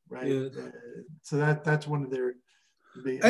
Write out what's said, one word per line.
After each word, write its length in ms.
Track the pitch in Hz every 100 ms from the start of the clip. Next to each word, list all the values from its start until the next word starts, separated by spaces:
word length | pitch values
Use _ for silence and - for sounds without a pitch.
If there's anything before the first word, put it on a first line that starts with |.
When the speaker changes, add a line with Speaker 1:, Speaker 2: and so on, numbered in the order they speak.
| _
Speaker 1:
right? 180 | - 139
Speaker 2:
Yeah. 200 | 135 131 131
Speaker 1:
Uh, 60 | 123 - - - - -
so 140 | - 147
that, 280 | 151 151
that's 220 | 156 151 147
one 160 | 147
of 80 | 131
their, 260 | 131 123 123 _ _ _ _ _ 127
the, 120 | 131
Speaker 2:
And 80 | 131